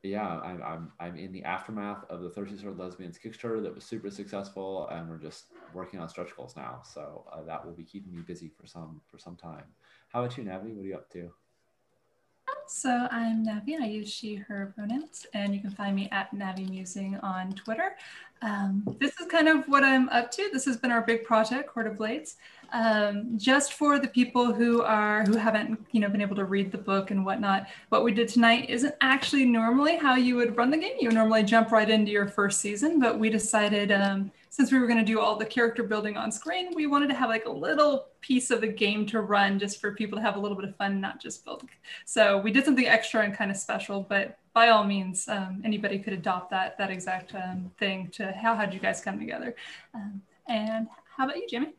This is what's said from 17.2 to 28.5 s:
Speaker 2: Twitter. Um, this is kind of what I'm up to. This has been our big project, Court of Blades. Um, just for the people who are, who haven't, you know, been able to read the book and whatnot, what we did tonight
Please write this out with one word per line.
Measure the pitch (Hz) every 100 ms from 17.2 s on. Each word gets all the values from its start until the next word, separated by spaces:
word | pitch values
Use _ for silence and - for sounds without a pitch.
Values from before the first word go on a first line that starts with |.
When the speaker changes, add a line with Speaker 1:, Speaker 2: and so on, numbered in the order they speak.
| 196 185 190
Speaker 2:
Twitter. | 196 - 220 381 392 - - - _
Um, | 226 208 196 196 202 -
this | 277 -
is | 349
kind | 339 311
of | 311 302
what | 277
I'm | 269 262 254
up | 240 233
to. | - 403
This | 269 269
has | 233
been | 247
our | 233
big | 226 233 226
project, | 226 220 254 294
Court | - 220
of | 202
Blades. | 214 277 311 - - - -
Um, | 233 226 214 208 202 233 226
just | 214 277 277
for | - 294 285
the | 277
people | - 240 247 240
who | 208 240 233
are, | - 220 208 214
who | 202 226
haven't, | 220 214 - 220 -
you | 226
know, | 208
been | 202
able | 202 202
to | 190
read | 196 190
the | 196
book | - 196 190
and | 196 190
whatnot, | 233 202 190 196 - -
what | -
we | 233
did | 208 233
tonight | 247 226